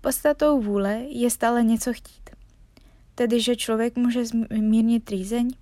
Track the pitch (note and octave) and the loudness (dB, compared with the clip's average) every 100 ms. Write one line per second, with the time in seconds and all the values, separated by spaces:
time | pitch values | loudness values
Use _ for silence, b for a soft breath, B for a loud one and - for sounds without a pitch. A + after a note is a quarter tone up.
0 | - C4 D4 D4 D4 C#4+ G#3 G3+ G3 G#3+ | -4 -2 0 2 2 2 0 0 0 -4
1 | B3+ B3+ A#3+ - A#3 A#3+ A3+ A3+ B3 A#3 | -6 -2 -2 0 0 2 2 2 -2 -6
2 | - - - - - _ - _ b b | -10 -20 -20 -20 -20 _ -20 _ b b
3 | b - A#3+ A#3 A3 A#3+ - A3 A#3+ A#3+ | b -4 0 2 0 -2 -2 -2 -2 0
4 | B3 A#3+ A#3 A3+ A3 A3 G#3+ A3 A3+ A#3 | 0 0 -2 -2 -2 -2 2 4 4 2
5 | - G3 F#3+ A#3 A#3+ B3+ | 0 -6 -4 -2 -2 -4